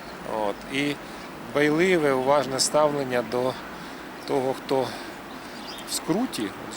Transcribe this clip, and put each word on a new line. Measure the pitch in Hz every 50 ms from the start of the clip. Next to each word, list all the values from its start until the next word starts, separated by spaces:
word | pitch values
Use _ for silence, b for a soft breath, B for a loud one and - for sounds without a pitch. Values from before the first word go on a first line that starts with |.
| B B - - - - - 110
От. | 107 101 98 - - - 123
І | 135 143 143 143 143 B B B B B B - - - - -
байливе, | 143 147 151 147 160 175 190 185 175 151 143 139
уважне | 131 127 131 143 147 131 127 135 127
ставлення | 117 - - 151 151 151 143 143 139 127 127 123 117 113
до | 120 123 123 131 127 B B B B B B B B B B B - - -
того, | - 139 143 127 131 127 - -
хто | - 139 135 127 117 107 B B B B B - - - - - - - - - - - - - -
в | -
скруті, | - - - 160 202 254 - - - 113 95 - - - 107 107